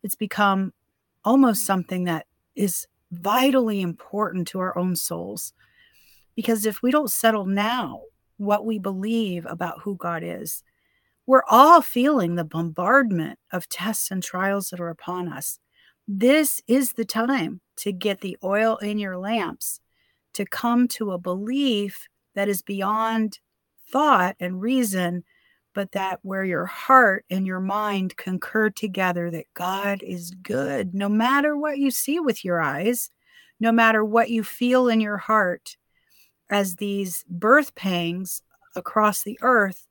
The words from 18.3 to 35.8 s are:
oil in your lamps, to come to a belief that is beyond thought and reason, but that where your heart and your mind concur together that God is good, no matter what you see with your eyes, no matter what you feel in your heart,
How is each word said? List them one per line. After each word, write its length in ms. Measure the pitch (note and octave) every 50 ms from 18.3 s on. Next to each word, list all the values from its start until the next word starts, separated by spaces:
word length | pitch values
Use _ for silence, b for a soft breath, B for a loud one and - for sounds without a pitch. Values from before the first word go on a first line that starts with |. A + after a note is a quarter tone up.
| F3 -
oil 340 | - F#3 G3 G#3 A3 A3+ A3
in 220 | - G#3 G#3 G#3 G#3
your 200 | G3+ F#3+ F#3 F3+
lamps, 600 | F#3 G3+ A3+ A3+ F#3 - - - - - - - _ _ _ _ _ _ _ _ _ _ _
to 100 | - G3+
come 420 | - - - - A#3+ A#3+ A#3+ B3 A#3+
to 220 | - - A3 G3+
a 80 | F#3 F3
belief 880 | F3+ F3+ F3+ F#3+ G3+ A3 B3+ C#4 C#4+ C4+ A3+ G3+ G3+ G3+ - - - _ _ _ _ _ _
that 140 | G3+ G3+ G#3
is 140 | G3+ F#3
beyond 800 | - - G3+ G3 G3 G3 G#3+ A3 A3 A3+ A3+ A3+ A3 G#3+ - - _ _ _ _ _ _ _ _ _ -
thought 460 | - C4 D4+ D4+ C4+ F#3+ F3+ F3+ G3 _
and 220 | F3+ F3+ F#3 F#3
reason, 640 | G3 A#3 C4 C4 B3 G#3 F#3+ F#3 F3+ E3+ F3 F3 - _ _ _ _ _ _ _ _ _ _
but 180 | G3+ G3 F#3+
that 280 | - G3+ F#3+ F#3+ F#3 -
where 220 | _ F#3+ F#3+ F#3+ F#3+
your 220 | F#3+ F3 D3+ F3
heart 580 | F#3 - - - - C4+ C4 B3 G#3 F#3+ - - _
and 180 | F3+ F#3+ F#3+
your 140 | F#3+ F#3 F#3
mind 560 | F#3+ F#3+ G3+ G#3 G#3+ G#3 G3+ G3 F#3 F#3 -
concur 540 | - - F#3 F#3 F#3 - - - A3 G#3+ G#3+
together 600 | G#3 - - G#3+ F#3 F#3+ F#3+ F#3 F3 F3 E3+ E3+
that 220 | E3 E3 - _ _
God 480 | - F3 F3+ F#3+ G3 G3+ G3+ G3+ F#3+
is 280 | - F#3+ F#3 F3 E3+ E3+
good, 640 | F3+ F#3 F#3 - G#3 B3+ C#4 C#4 C#4 C4 G3+ F#3 F3
no 140 | G3 G3+ G#3
matter 480 | G#3 G#3+ A3+ B3+ C4+ C#4+ C#4+ D4+ D4+
what 220 | C#4+ D4 D4+ D4 C#4
you 120 | C#4 C4+
see 300 | A#3+ - - - D4 E4+
with 240 | E4 C4+ G#3 - -
your 160 | F#3 F3 E3+
eyes, 500 | D#3+ C#3 C3+ D3 F3+ A3 B3 A#3+ - - b b b b b b b b b b
no 140 | A3 A3+
matter 320 | A3+ A#3 A3+ A3+ A3 G#3+ G#3+
what 260 | G#3+ G#3+ A3+ A3+ -
you 140 | A#3 A3+ G#3
feel 440 | - - - B3 B3 B3 B3+ B3+ A#3+
in 120 | A3+ A3
your 160 | G#3+ G#3 G#3
heart, 600 | G3 - - A3 G#3+ G3 F3+ F3 - _ - - _